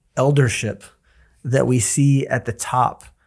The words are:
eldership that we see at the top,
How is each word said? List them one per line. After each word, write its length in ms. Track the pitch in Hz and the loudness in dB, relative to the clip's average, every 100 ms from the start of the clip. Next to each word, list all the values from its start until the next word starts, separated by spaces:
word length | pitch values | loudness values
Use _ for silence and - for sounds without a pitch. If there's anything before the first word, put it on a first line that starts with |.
| _ - | _ -2
eldership 640 | 131 143 123 - 107 - - _ _ _ _ _ | 2 4 2 0 -6 -8 -14 _ _ _ _ _
that 240 | - 135 120 | -2 0 2
we 120 | 127 | 0
see 460 | 104 - 143 139 135 | 0 0 2 2 0
at 180 | 127 - | -6 -6
the 60 | |
top, 500 | 107 - 127 123 - - _ | -10 -4 0 -2 -2 -20 _